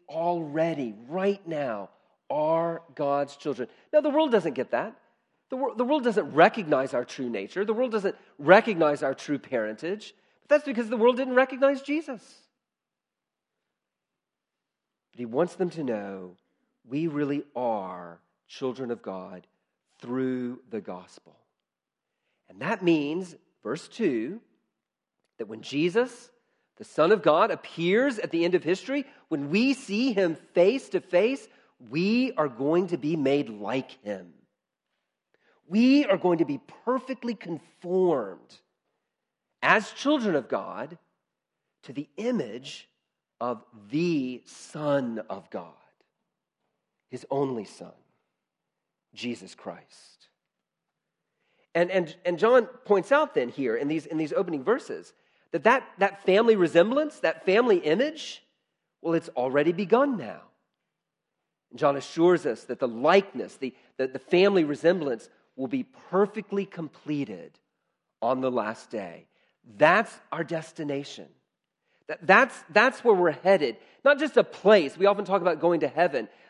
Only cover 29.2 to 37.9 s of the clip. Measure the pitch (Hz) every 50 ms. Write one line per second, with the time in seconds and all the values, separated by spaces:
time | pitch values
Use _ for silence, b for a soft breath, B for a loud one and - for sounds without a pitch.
29.2 | b b 160 147 139 143 156 202 240 269 277 - - - 196 214 254 269 226 190
30.2 | 196 175 160 - - _ _ - 175 196 247 269 - - - 180 - - - 175
31.2 | 202 233 269 269 - - b b b b b b 127 110 113 160 180 196 220 240
32.2 | 254 262 - - 156 143 117 110 135 143 160 175 196 180 175 147 123 147 170 165
33.2 | 139 135 139 143 135 123 110 104 104 98 120 135 135 - - _ _ 104 104 92
34.2 | 92 87 80 _ _ _ _ _ _ _ _ _ _ _ _ _ _ _ _ _
35.2 | _ _ _ _ _ _ _ _ _ _ 170 214 240 254 269 285 294 220 196 180
36.2 | - 180 175 160 165 - 285 - - - - - _ 233 254 262 247 - 262 -
37.2 | - 240 233 - - 180 170 147 - _ _ _ - 175